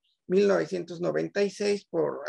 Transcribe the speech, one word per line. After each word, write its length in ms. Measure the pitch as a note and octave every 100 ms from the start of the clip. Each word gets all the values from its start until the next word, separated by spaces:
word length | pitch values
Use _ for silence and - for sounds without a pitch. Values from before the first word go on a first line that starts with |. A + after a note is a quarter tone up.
| _ _ -
mil 200 | F#3 G3+
novecientos 540 | F3+ D#3 F3+ F3 E3+
noventa 400 | E3+ D3+ E3 G3+
y 80 | G3+
seis 360 | - G#3 G3+ -
por 320 | E3+ D3 C3